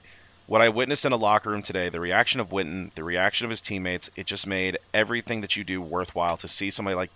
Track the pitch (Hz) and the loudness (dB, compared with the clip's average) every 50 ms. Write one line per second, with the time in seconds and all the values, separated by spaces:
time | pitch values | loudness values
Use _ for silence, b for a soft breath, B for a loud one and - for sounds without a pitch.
0 | B B B B B B B B B - 101 110 113 117 110 113 127 127 143 139 | B B B B B B B B B 0 4 6 6 6 6 4 0 0 0 0
1 | - 143 127 117 110 104 107 107 - 107 104 104 98 - 90 92 90 87 82 85 | 2 2 2 4 4 4 4 4 4 2 -4 -4 -4 -4 -2 -2 -2 -2 -2 -4
2 | 85 87 90 104 123 - - 131 113 85 90 95 95 76 82 95 90 80 - - | -2 2 4 4 4 4 2 0 -2 -2 0 -2 -2 -2 -4 -6 -8 -8 -8 -8
3 | 80 85 87 90 92 101 - - 117 117 113 107 - - 104 98 92 90 90 90 | -6 -2 0 2 2 2 2 0 -2 -2 -4 -6 -6 -6 -6 -4 -2 -2 -4 -4
4 | - - - - 98 - 104 95 - 95 98 92 92 92 87 - - - - 107 | -6 -10 -12 -10 -8 -6 -4 -4 -4 -2 -2 0 0 0 -2 -4 -8 -2 0 0
5 | 110 104 120 117 110 - 117 110 101 95 - 101 101 87 95 92 90 80 76 90 | 2 2 0 -4 -2 -4 -4 -4 -2 -2 -2 -4 -2 -4 -4 -4 -4 -2 -2 -2
6 | 92 - - 87 85 85 85 - - 90 - - 101 98 95 - 104 98 95 90 | -2 -2 -2 0 0 0 0 -2 -4 -6 -4 -2 -2 -2 -2 -2 -2 -2 -2 -2
7 | 92 90 - | -2 -4 -8